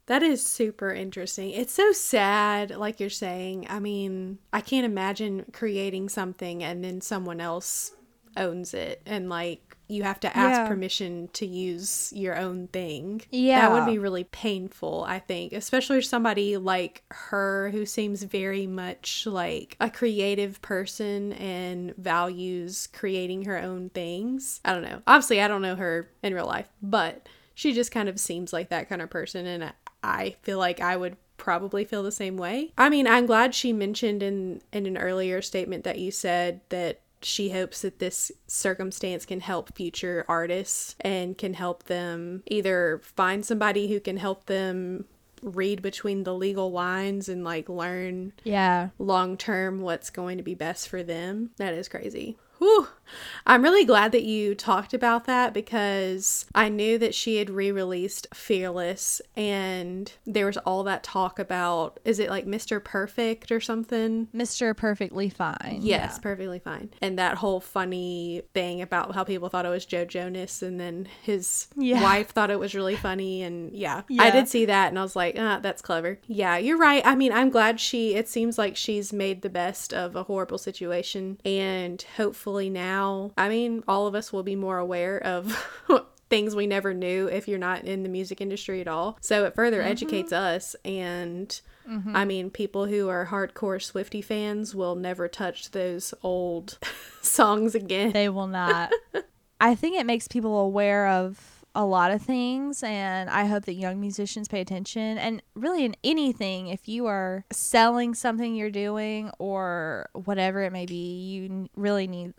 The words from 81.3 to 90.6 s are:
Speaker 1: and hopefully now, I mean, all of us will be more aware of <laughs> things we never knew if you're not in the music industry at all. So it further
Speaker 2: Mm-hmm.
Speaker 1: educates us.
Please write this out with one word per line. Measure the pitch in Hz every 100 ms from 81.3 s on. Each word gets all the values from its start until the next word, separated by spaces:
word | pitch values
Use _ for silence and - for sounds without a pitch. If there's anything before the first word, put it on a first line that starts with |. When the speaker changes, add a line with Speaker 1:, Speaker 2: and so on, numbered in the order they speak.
| 196
Speaker 1:
and | 196 196 190 185 175 180 - -
hopefully | 214 240 208 196 190
now, | 185 185 196 196 196 202 -
I | 202
mean, | 226 240 226 -
all | 196 208
of |
us | 208 -
will | 190
be | 190 196
more | 190 180
aware | 180 175 180 196
of | 185 180 202 220 - - -
<laughs> | 262 - _ -
things | 214 214
we | 208 202
never | 196 196
knew | 180 180 185 190
if | 208 208
you're | 190
not | 180 185
in | 185 190
the | 185
music | 185 185 190
industry | 196 202 - 185
at | 175
all. | 160 196 -
So | - 208 202
it |
further | - 233 208
Speaker 2:
Mm-hmm. | 175
Speaker 1:
educates | 233 311 190 339
us. | 175 185 180